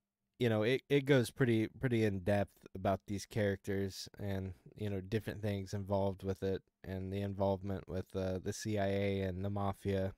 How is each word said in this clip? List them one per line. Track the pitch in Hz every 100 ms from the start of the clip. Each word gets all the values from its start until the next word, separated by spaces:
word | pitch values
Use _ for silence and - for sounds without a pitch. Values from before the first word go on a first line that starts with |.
| _ _ _ -
you | 120
know, | 107
it, | 110 131 -
it | 143
goes | 135 135 110
pretty, | - 123 113 110
pretty | - 131 113
in | 107 98
depth | 95 101 95 _ -
about | 95 98 95 -
these | 98
characters | - 113 101 95 - 98 98 - - -
and, | 101 95 95 - -
you | - 104
know, | 98
different | 95 110 - 104
things | 104 101 95
involved | 101 95 98 98 92
with | 95 -
it, | 95 92 _ _
and | - 95 95
the | 98
involvement | 101 98 98 95 98 95 -
with, | 92 - 95
uh, | 92 92
the | 101
C | - 110 104
I | 98
A | 98 101 98
and | 95 90
the | 101
mafia | 101 98 - 101 95 95